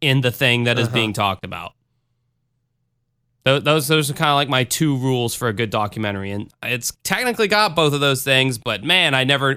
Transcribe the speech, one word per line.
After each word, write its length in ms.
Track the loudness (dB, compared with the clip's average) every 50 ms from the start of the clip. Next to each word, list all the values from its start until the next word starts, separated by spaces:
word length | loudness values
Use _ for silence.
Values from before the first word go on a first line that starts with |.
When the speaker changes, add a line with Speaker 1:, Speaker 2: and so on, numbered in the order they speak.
Speaker 1:
in 180 | 0 2 2 2
the 100 | 2 0
thing 360 | 0 2 2 2 4 4 2
that 120 | 2 2 0
is 100 | 0 0
Speaker 2:
Uh-huh. 60 | 0
Speaker 1:
being 200 | 0 -2 0 0
talked 320 | 0 0 0 -2 -4 -8
about. 260 | -12 -12 -12 -12 -14 -16 _ _ _ _ _ _ _ _ _ _ _ _ _ _ _ _ _ _ _ _ _ _ _ _ _ _ _ _ _ _ _ _ _ 0
Tho-, 160 | 0 0 2
those, 260 | 2 2 2 2 2 2
those 220 | 2 2 0 0
are 20 | -2
kinda 200 | 0 2 2 2
like 160 | 2 2 2
my 160 | 0 0 0
two 320 | 0 -2 0 0 0 0 0
rules 360 | 0 0 0 0 -2 -2 -4
for 140 | -4 -4 -2
a 60 | -2
good 160 | -2 -2 -2
documentary, 600 | -2 -2 -4 -4 -4 -4 -4 -4 -4 -4 -6 -6
and 200 | -8 -8 -10 -12 _ _
it's 300 | -8 -8 -6 -6 -6 -8 -10 _ -6
technically 420 | -4 -2 -2 0 -2 0 0 0 2
got 260 | 2 2 2 2 2
both 200 | 2 2 2 2
of 80 | 2
those 200 | 2 0 0 0
things, 360 | 0 2 2 2 2 2 -2 -4
but 260 | -4 -6 -6 -4 -2
man, 300 | 0 2 2 2 2 2
I 80 | 2 2
never 320 | 2 0 2 0 0 -2